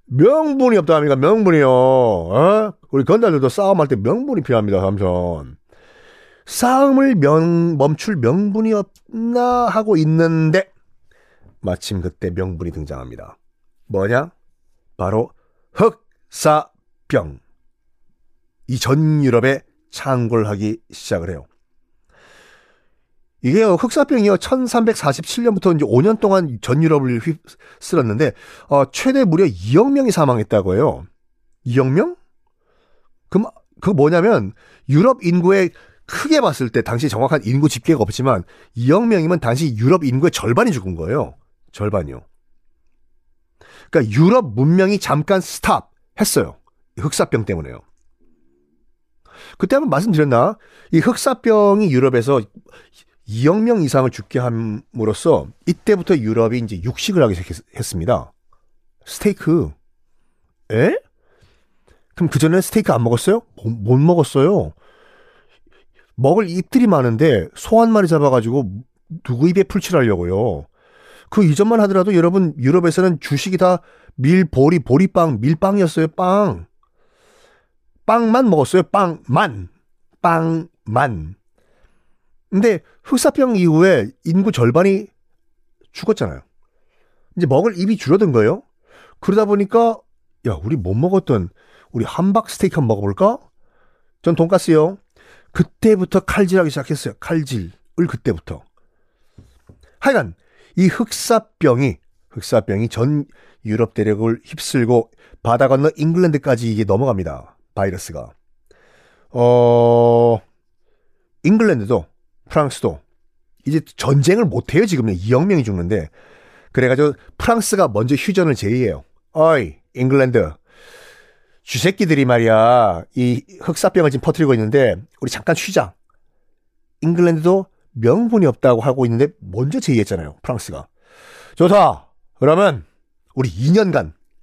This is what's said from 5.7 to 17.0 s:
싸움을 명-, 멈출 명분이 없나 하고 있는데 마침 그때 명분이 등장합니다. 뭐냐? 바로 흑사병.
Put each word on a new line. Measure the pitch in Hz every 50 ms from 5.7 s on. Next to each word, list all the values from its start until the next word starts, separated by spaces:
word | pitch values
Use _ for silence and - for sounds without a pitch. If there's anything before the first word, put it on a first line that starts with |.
| _ _ _ _ _ _ _ _ _ _ _ _ _ _ _
싸움을 | - - - - 247 254 262 277 277 269 269 269 277 254
명-, | 180 139 143 151 160 165 170 170 170 170 170 165 143
멈출 | 135 147 156 - - - 214
명분이 | 156 120 113 139 185 208 208 196 214 220 220 220
없나 | 202 196 - _ _ _ _ - 226 226 233 240 240 240 247 247 247 240 226
하고 | 175 220 220 214 208
있는데 | 160 156 151 160 160 165 165 165 160 160 156 156 185 190 _ _ _ _ _ _ _ _ _ _ _ _ _ _ _ _ - _ _
마침 | - 92 90 - - - 107 95 85
그때 | 90 - - - 92
명분이 | 87 92 92 95 90 78 87 85 78
등장합니다. | 80 73 71 76 65 64 64 57 57 53 50 - _ _ _ _ _ _ _ _ _ _
뭐냐? | - 107 98 95 101 120 127 147 175 _ _ _ _ _ _ _ _ _ _ _ _ _ -
바로 | 92 92 104 107 117 - _ _ _ _ _ _ _ _ -
흑사병. | - 208 226 - _ _ _ _ _ _ _ - - - 156 151 151 - - _ _ _ _ _ _